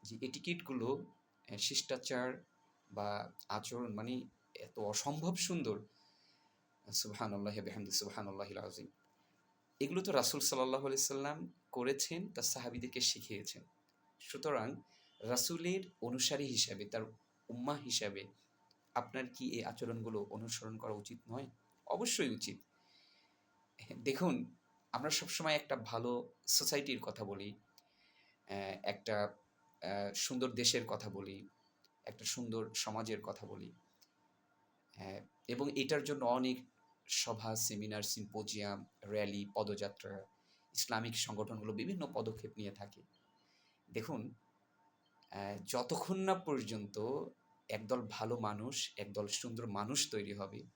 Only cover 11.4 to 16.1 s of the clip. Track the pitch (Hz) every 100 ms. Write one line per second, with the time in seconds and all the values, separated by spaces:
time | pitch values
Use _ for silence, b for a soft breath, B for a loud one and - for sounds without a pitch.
11.4 | - - _ - 123 139 - 165 202 170
12.4 | 117 131 123 120 123 127 123 - 110 104
13.4 | 104 - - _ _ _ _ _ - 143
14.4 | 151 135 113 - - b b b 107 123
15.4 | - 170 170 190 190 - 117